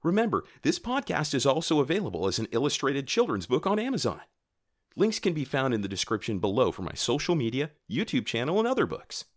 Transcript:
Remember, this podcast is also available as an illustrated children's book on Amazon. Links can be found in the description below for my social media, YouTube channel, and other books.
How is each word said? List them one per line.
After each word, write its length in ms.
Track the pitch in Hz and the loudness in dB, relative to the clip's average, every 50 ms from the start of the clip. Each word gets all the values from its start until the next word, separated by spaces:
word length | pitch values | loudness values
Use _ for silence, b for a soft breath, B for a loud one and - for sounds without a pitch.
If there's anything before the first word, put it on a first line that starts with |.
| _ | _
Remember, 420 | 160 175 208 226 226 143 92 - B B B B | 2 2 2 2 2 2 0 -2 B B B B
this 160 | 139 - - | 0 0 0
podcast 560 | - 226 247 277 - - 175 - 151 - - | 0 -2 -2 -2 -2 -2 -2 -2 0 0 0
is 100 | 135 120 | 2 4
also 360 | 139 131 151 160 - 165 151 | 4 2 2 2 2 2 2
available 460 | 139 127 160 196 208 123 92 82 85 | 4 2 2 -2 -2 -2 -4 -2 0
as 120 | 98 90 - | 0 0 0
an 100 | 113 - - | -2 0 0
illustrated 540 | 117 131 147 - - - 135 139 139 139 | 0 0 0 0 0 0 0 0 -2 -4
children's 400 | - - - 240 208 - 101 87 | -2 0 0 2 2 0 -4 0
book 200 | - 123 - - | 0 0 2 2
on 120 | 196 202 214 | 2 0 0
Amazon. 440 | 214 254 269 185 - 120 82 - - _ _ _ _ _ _ _ _ _ _ _ _ _ _ | 0 -2 -2 -2 -2 -2 -4 -4 -12 _ _ _ _ _ _ _ _ _ _ _ _ _ _
Links 220 | - - 226 214 - | 0 0 2 2 0
can 160 | - 202 175 | -2 -2 0
be 100 | 151 143 | 0 -4
found 300 | - - 139 131 135 123 | -2 0 0 2 2 2
in 80 | 110 101 | 0 0
the 60 | 95 | -2
description 500 | 98 92 - - 117 107 - - 110 95 | -2 -4 -2 -2 -2 -2 -2 -2 -4 0
below 340 | 90 104 98 117 127 98 82 | 0 0 4 4 2 2 2
for 100 | - 95 | -2 -6
my 120 | 76 - | -8 -6
social 400 | - - - 120 147 - - - | -4 -2 0 0 0 2 0 0
media, 360 | 160 127 113 113 131 143 160 _ _ _ _ | 0 0 0 -2 -2 -4 -4 _ _ _ _
YouTube 360 | - 143 214 - - 135 107 | -4 -4 -4 0 -2 -2 -2
channel, 320 | - - 117 120 139 170 208 | -2 -4 -2 -2 0 0 0
and 80 | 220 | 2
other 200 | 240 254 254 175 | 2 2 0 0
books. 400 | 92 - - - _ - - - _ _ | -2 -2 -8 -10 _ -12 -12 -12 _ _